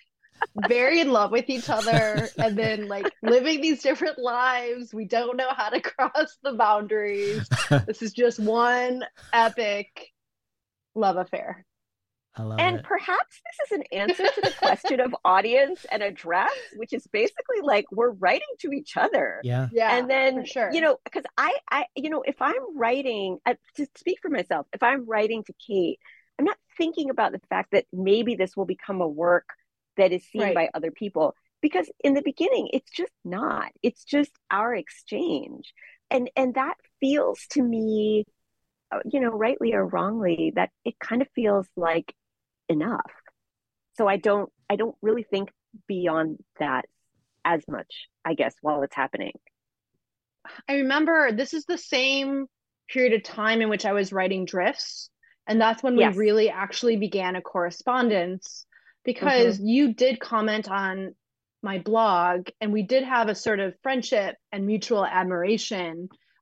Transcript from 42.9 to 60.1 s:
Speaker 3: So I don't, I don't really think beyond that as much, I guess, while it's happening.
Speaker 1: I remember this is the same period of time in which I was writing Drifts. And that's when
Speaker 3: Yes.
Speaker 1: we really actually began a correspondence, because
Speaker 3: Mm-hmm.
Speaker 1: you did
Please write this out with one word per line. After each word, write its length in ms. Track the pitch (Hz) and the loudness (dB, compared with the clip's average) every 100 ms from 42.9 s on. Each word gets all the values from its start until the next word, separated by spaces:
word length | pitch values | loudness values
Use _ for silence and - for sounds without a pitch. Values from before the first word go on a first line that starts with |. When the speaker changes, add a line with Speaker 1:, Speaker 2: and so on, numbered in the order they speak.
| - - - _ _ _ _ _ _ _ - | -4 -6 -10 _ _ _ _ _ _ _ 0
Speaker 3:
So 100 | 208 | 2
I 80 | 196 | 2
don't, 320 | 214 202 - _ - | 2 2 0 _ -4
I 80 | 208 | -2
don't 180 | 226 - | -2 -2
really 220 | 214 233 | -2 -2
think 280 | - 196 202 _ _ 226 - | 0 -4 -4 _ _ -18 -8
beyond 500 | 185 175 160 160 151 - - | -2 0 0 -2 -6 -14 -6
that 260 | 147 131 - _ _ _ _ _ | -2 -2 -4 _ _ _ _ _
as 180 | 165 302 - | 0 0 -2
much, 400 | 120 - - - _ | -10 -10 -16 -20 _
I 120 | 165 156 | -6 -2
guess, 200 | 113 - | -2 -2
while 220 | 151 147 | -2 -2
it's 120 | 131 - | -2 -2
happening. 380 | 135 - 92 - _ _ _ _ _ _ _ _ _ _ - - - | -4 -4 -8 -12 _ _ _ _ _ _ _ _ _ _ -20 -14 -4
Speaker 1:
I 80 | 277 | 0
remember 560 | 262 285 311 320 269 | 2 2 4 4 4
this 200 | 214 269 | 2 -4
is 120 | 320 - | -6 -6
the 120 | 349 | -8
same 680 | - 262 269 277 269 277 269 _ _ _ - | -2 0 2 0 -2 -4 -6 _ _ _ -6
period 240 | 254 254 | 2 4
of 100 | 220 | 2
time 380 | - - 214 226 | -2 -4 0 2
in 80 | 214 | 2
which 160 | 208 208 | 0 0
I 60 | |
was 200 | 202 196 | 0 0
writing 320 | 190 185 190 180 | 0 0 -2 -4
Drifts. 640 | 185 202 - - - - _ _ _ - | -2 -2 -2 -10 -12 -18 _ _ _ -2
And 140 | 220 | 2
that's 240 | 226 226 | 2 2
when 140 | 262 240 | 2 4
Speaker 3:
Yes. 160 | 226 190 | 4 4
Speaker 1:
we 40 | |
really 280 | 214 214 214 | 2 4 2
actually 460 | 185 196 - 240 220 | 0 -6 -2 0 0
began 400 | 196 190 180 180 | 0 -2 -4 -6
a 60 | |
correspondence, 1200 | - 190 175 - - 254 240 196 180 185 - - - _ _ _ | -6 -4 -4 -4 -2 0 2 2 -2 -6 -12 -20 -20 _ _ _
because 540 | - - 294 254 233 202 | -6 -2 2 4 4 2
Speaker 3:
Mm-hmm. 100 | 208 | 2
Speaker 1:
you 260 | 254 277 | 4 4
did 260 | 214 254 | 4 2